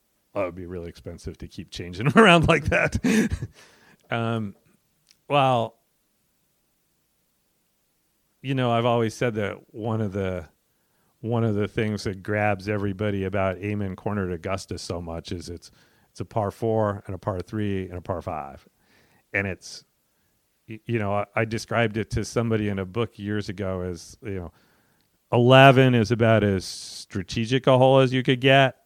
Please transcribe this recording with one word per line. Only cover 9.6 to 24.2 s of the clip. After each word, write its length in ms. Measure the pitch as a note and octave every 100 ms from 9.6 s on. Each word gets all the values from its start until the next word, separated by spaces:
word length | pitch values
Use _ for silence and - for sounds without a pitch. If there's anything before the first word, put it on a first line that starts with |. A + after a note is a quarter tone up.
| -
one 280 | A#2+ A2 A2
of 120 | G#2+
the, 340 | G2 F#2+ F2+ D#2+ _ _ _ _ _ _ _
one 240 | A2+ A#2
of 120 | A2+ G#2
the 120 | G2+
things 360 | - G#2+ G#2 A#2
that 180 | F#2+
grabs 440 | F#2 G#2 G#2 G2 G2
everybody 560 | G#2+ G2+ F#2+ G#2+ G2+
about 340 | F#2+ G2 F#2+ F2+
Amen 380 | G2+ G#2 G2 F#2
Corner 320 | G#2+ G#2 F#2
at 60 |
Augusta 440 | F2 F#2 F#2+ - F2
so 240 | - F2
much 300 | E2+ E2 -
is 180 | F2+ D#2+
it's, 200 | E2+ - _ _ _ _
it's 100 | -
a 60 | G2
par 260 | A2+ G2+
four 520 | - A2+ A2 G#2+ G2+ -
and 100 | F#2+
a 40 |
par 200 | - F#2
three 420 | - A2 G#2 G2
and 100 | F#2 F2+
a 40 |
par 200 | - F2
five. 460 | F2 D#2+ C#2 C2 _ _ _ _ _ _ _
And 140 | G2+ G2
it's, 360 | F2 - - - _ _ _ _ _ _ _ -
y-, 120 | A2 -
you 140 | A#2
know, 140 | G2+
I, 120 | G2+ G2+ -
I 100 | A2+
described 520 | A2 - A2+ A#2 G#2+
it 120 | G2+
to 140 | A#2 G2+
somebody 440 | B2 A#2 A2 G#2
in 100 | G2
a 60 | F#2
book 320 | G2 A2 -
years 320 | G2+ G#2 G2+
ago 320 | F#2 F#2+ F#2
as, 360 | F2+ E2+ - -